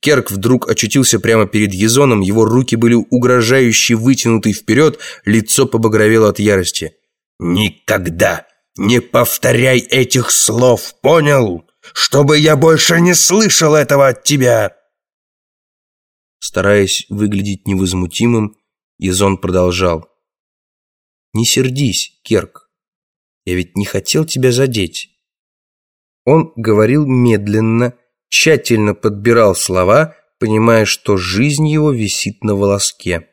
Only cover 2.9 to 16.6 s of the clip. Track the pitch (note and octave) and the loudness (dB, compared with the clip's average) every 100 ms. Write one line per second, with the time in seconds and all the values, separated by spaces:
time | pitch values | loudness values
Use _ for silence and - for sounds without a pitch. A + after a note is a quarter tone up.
2.9 | A#2+ - B2 B2 B2 A2+ C3 B2 A2 - | 2 0 -2 2 2 2 2 2 0 0
3.9 | A2+ A#2 C3 A#2+ A2+ A2 G2 - A2 D#3 | 0 2 0 2 0 0 -4 -2 2 2
4.9 | D3+ - - - A2 G#2+ - B2+ A#2 A2+ | 0 -18 -10 -2 -2 0 -2 0 0 0
5.9 | G#2+ G#2+ A2+ G#2+ G2 G#2 G2 F2 - D#2 | 2 2 4 2 2 0 0 -2 -6 -10
6.9 | _ _ _ _ _ F2 F2 G#2+ - - | _ _ _ _ _ -4 -2 -2 -6 -4
7.9 | G#2 F2 E2 G2+ E2 - _ _ - G2+ | -4 -4 -2 -2 -2 -10 _ _ -6 0
8.9 | A#2+ - B2+ A#2+ - B2 B2 C3 B2+ - | 0 0 -2 -2 -2 -2 0 2 0 0
9.9 | C3 B2 B2+ A#2+ - - A2+ B2+ A#2 - | -2 0 -2 -2 -2 0 2 2 2 -2
10.9 | - C3 E3 D3 C#3 A2 E2+ _ _ - | -4 2 2 4 2 0 -4 _ _ -18
11.9 | - - C#3 C#3+ D3+ D3+ D3 D#3+ D#3 - | -6 -2 0 2 4 4 4 4 2 2
12.9 | E3+ F3 E3+ - F#3+ G#3+ - D#3+ D3+ C#3 | 2 2 2 2 2 2 2 2 2 2
13.9 | C#3+ C3+ A#2+ - C#3+ B2 A2+ G#2 _ _ | 2 2 0 -2 0 2 0 -2 _ _
14.9 | _ _ _ _ _ _ _ _ _ _ | _ _ _ _ _ _ _ _ _ _
15.9 | _ _ _ _ _ - - | _ _ _ _ _ -10 -4